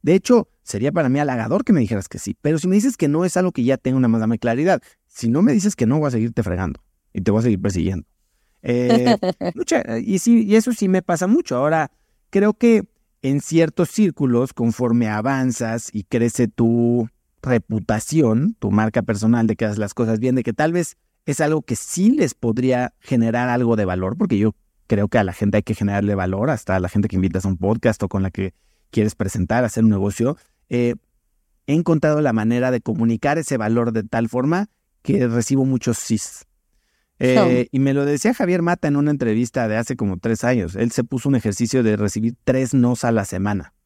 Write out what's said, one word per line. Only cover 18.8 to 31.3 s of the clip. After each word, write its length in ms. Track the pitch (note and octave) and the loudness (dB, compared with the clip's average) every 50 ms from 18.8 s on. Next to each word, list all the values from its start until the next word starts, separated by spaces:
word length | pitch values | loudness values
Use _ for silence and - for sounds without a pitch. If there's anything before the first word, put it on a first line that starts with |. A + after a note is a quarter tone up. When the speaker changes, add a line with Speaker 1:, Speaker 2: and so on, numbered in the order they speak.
| G#2+ A2 - A#2+ | 2 2 0 -2
Speaker 1:
personal 440 | - - A2 G2+ G#2+ A2 A#2 A#2+ A2+ | -2 -2 -4 0 2 2 2 2 2
de 100 | G#2+ G#2+ | 0 0
que 80 | - A2+ | 0 -2
haces 140 | G#2+ G#2 A2 | -4 -2 -4
las 160 | G#2 G2 - | -6 -6 -4
cosas 240 | - A#2+ A2 A2+ G#2+ | -4 -2 0 0 0
bien, 160 | A#2 B2+ B2+ | 0 0 0
de 80 | C3 | 0
que 100 | A#2 A#2 | -2 -4
tal 200 | G#2+ - D3+ D#3+ | -2 -2 -2 0
vez 240 | E3+ F3 E3+ - - _ _ _ _ _ _ | 0 -2 -4 -4 -8 _ _ _ _ _ _
es 140 | - C#3 - | -6 -2 0
algo 220 | D#3 D3 D#3 D#3 | 0 0 0 -2
que 140 | C#3+ - A#2+ | -2 -4 -8
sí 340 | - - - - E3+ F#3+ A3 | -8 -6 -8 -4 2 2 2
les 240 | C4+ D4+ G#3+ C3+ - | 4 4 0 0 -2
podría 600 | _ - A#2 A2 B2 B2 B2+ B2+ B2 B2 C3 _ _ | _ -2 -2 0 0 0 0 0 0 -2 -4 _ _
generar 480 | _ - C3+ A#2+ A2+ A2+ A2+ A#2+ B2 B2+ | _ -2 0 2 2 2 0 0 0 0
algo 280 | A#2+ B2 B2 A#2 A#2 | 0 0 2 2 2
de 80 | G#2+ G#2 | 2 0
valor, 320 | F#2 F2+ F#2 F#2 F#2+ A#2 | -2 -2 -2 -2 -4 -2
porque 220 | E3+ - F3+ B2+ G2 | -2 -2 0 0 2
yo 160 | G#2 A2 - _ _ _ _ _ _ _ | 2 0 0 _ _ _ _ _ _ _
creo 200 | A#2 G2+ G2+ G#2 | 0 0 0 0
que 100 | - A#2+ | 2 0
a 60 | G#2 | 0
la 80 | F#2 | 0
gente 260 | F2+ - G#2+ G2+ G2+ G#2 | -2 -2 -2 0 0 0
hay 40 | |
que 120 | G#2 - B2+ | -2 -2 -4
generarle 400 | - G#2 G2+ G2+ G2+ G2+ G2+ G#2 | -2 -2 -2 0 0 0 0 0
valor, 360 | G2 F#2 F#2 F#2+ G2 A2 D3 | -2 -2 -2 -2 -2 -2 -2
hasta 260 | D3 A2 - - F#2+ | -4 -4 -4 -2 -2
a 40 | F#2 | -2
la 80 | F2+ F2 | -2 0
gente 200 | - G#2 G2+ G#2 | 0 0 -2 0
que 80 | - | 0
invitas 280 | F#2 F#2 F#2+ E2+ F#2+ F#2 | 0 0 0 -2 -2 -2
a 40 | G2 | -2
un 80 | F#2+ | -4
podcast 460 | E2+ F#2 G2 A2 G#2 - A#2 G#2+ - | -2 0 -2 -2 0 0 0 0 0
o 60 | - F#2 | -4 -4
con 140 | - G2 | -4 -4
la 80 | F#2+ F#2+ | -4 -4
que 240 | - - F#2+ F#2 _ _ _ _ _ _ _ _ | -4 -6 -8 -8 _ _ _ _ _ _ _ _
quieres 240 | - A#2 G#2+ G#2+ - | -2 0 0 0 -2
presentar, 500 | _ G#2+ G2 - - F2+ E2+ G#2 A#2+ B2+ | _ -6 -6 -4 -4 -2 0 0 0 0
hacer 200 | A2 - A#2 A2+ | 0 0 0 2
un 60 | A2 | 2
negocio. 460 | G#2+ G2 G2 G2+ G2 - A#2 B2+ D3+ _ _ _ _ _ _ _ | 2 2 0 -2 -2 -2 -2 -4 -4 _ _ _ _ _ _ _
Eh, 280 | - A#2+ A#2+ A#2+ A#2 - _ _ _ _ _ _ | -4 -2 -2 -2 -2 -6 _ _ _ _ _ _